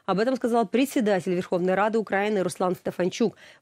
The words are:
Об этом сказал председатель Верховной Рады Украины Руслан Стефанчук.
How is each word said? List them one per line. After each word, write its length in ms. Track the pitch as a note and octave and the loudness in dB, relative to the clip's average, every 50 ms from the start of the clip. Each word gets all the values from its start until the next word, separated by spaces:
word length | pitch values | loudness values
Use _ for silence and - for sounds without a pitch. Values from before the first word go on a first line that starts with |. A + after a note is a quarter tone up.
| _ | _
Об 140 | - F#3+ F3+ | -2 0 0
этом 160 | A3+ B3+ C4 | 0 0 0
сказал 300 | A#3 - A#3+ A3+ A#3 A#3 | 0 0 0 2 0 0
председатель 680 | F#3 - A#3 C#4+ C4+ - - G#3+ G#3+ G3+ F#3 - F#3+ F3+ | 2 2 0 0 0 0 0 0 2 0 0 0 -2 -2
Верховной 400 | F3 F3+ - - F3+ F3 F#3 F#3 | -2 -2 -2 -2 0 0 0 2
Рады 240 | F#3+ G3+ A3 G#3 A3+ | 2 2 2 0 -2
Украины 440 | G3+ - G#3 G3 G3+ G#3+ G#3+ G3 | -2 0 -2 0 0 0 0 0
Руслан 320 | F3+ F3 - - F#3+ F3+ F#3 | 0 -2 -2 -2 -2 -2 -2
Стефанчук. 600 | - - - - - F3 F3+ - - A#3+ G3 - - - - - _ | -2 -6 -6 -4 -2 -2 -2 0 0 0 0 0 -4 -14 -20 -20 _